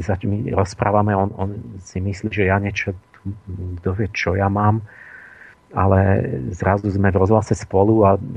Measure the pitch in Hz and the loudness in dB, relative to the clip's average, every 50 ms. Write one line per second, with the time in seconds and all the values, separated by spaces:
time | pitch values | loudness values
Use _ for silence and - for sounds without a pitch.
0 | 85 - 98 90 - 104 101 104 - - - 92 98 - - - - 101 101 107 | -4 -4 -4 -4 -2 -4 -4 -2 -4 -4 -2 -2 -2 -2 -2 -4 -2 0 2 2
1 | 104 104 104 95 98 101 - - 98 98 101 107 123 120 110 95 90 - - 92 | 2 2 2 0 0 -2 -2 -6 -6 -6 -6 -10 -12 -14 -16 -16 -18 -10 -8 -6
2 | 92 101 95 - - 110 107 104 101 92 95 101 101 101 98 98 - - 95 - | -6 -4 -6 -6 -6 -6 -2 -2 0 2 2 0 0 -2 -4 -4 -6 -6 -6 -8
3 | _ _ _ - _ 98 101 - _ - 90 92 92 90 90 87 - 95 90 98 | _ _ _ -12 _ -10 -10 -10 _ -12 -12 -10 -8 -10 -10 -6 -4 -4 -2 -2
4 | 113 - - - - - 87 98 98 98 98 101 104 107 107 110 - - - - | -4 -4 -4 -4 -2 -2 0 0 0 0 0 2 2 2 2 0 -2 -8 -18 -20
5 | - - - - - - - - - - - _ _ _ - - 92 98 98 95 | -20 -20 -20 -20 -20 -20 -20 -20 -20 -20 -20 _ _ _ -2 0 2 4 4 4
6 | 98 98 98 - - - - - - 117 95 - - 92 98 104 101 104 92 98 | 4 4 2 2 0 -2 -4 -6 -6 -8 -6 -2 0 0 0 0 0 -2 0 2
7 | 98 98 90 95 95 95 110 110 107 - 107 - - - - 95 98 104 113 110 | 2 2 4 2 2 4 4 2 2 0 -2 -4 -4 -2 2 2 4 4 6 6
8 | 104 98 98 95 92 - - | 6 6 4 4 0 -6 -10